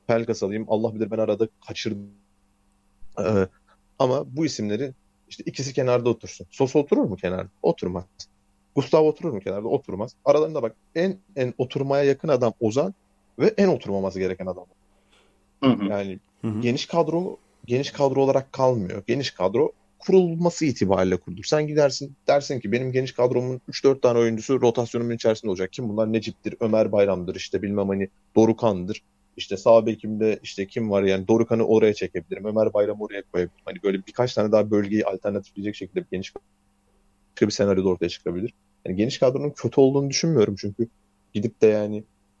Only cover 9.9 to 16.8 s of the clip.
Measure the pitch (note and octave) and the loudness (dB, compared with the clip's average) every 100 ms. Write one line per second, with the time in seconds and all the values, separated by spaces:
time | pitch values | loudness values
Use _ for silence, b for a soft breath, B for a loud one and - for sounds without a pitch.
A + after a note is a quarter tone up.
9.9 | F#2+ A2 - C#3 C#3+ D#3 D#3 A2+ - _ | -8 -10 -4 2 2 2 -2 -6 -8 _
10.9 | E3 F#3+ F#3+ _ - B2+ - B2+ C#3+ C3+ | -4 -2 -4 _ -4 -4 -2 -4 -4 -2
11.9 | C#3 C#3+ C3+ E3 B2+ A#2+ - A2+ A#2 F3 | 2 2 2 0 2 2 0 0 0 -2
12.9 | - _ _ _ - E3+ G#3 G3 C#3+ - | -6 _ _ _ -2 0 4 2 2 -2
13.9 | G2 F#2+ F#2+ F#2 F#2 F#2 F#2 - _ _ | -4 -4 -2 -4 -4 -8 -10 -14 _ _
14.9 | _ b b b _ _ _ C3+ A2+ G2+ | _ b b b _ _ _ 0 2 0
15.9 | G2+ G2 F#2 - _ A2+ G#2+ A#2+ B2+ | -4 -6 -10 -16 _ -8 -4 -4 -4